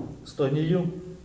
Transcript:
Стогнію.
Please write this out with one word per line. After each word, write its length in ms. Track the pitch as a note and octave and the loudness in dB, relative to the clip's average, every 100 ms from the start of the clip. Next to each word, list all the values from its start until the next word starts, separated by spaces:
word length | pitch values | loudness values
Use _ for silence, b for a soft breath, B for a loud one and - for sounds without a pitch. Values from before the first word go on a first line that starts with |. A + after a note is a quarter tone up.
| - - - | -6 -10 -8
Стогнію. 640 | - C#3 D3 D#3+ F3+ E3+ - - - | 0 2 4 4 4 2 -2 -8 -14